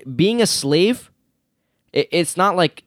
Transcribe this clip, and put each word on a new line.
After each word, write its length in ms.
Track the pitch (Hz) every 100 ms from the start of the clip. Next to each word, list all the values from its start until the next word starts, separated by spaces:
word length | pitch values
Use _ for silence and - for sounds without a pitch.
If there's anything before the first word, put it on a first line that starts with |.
| 135 127
being 260 | 190 233
a 40 | 220
slave, 640 | - 139 151 202 247 - _ _ _ _ _ _ _ _
it, 160 | 139 -
it's 260 | 170 160 -
not 200 | 196 180
like, 260 | 160 -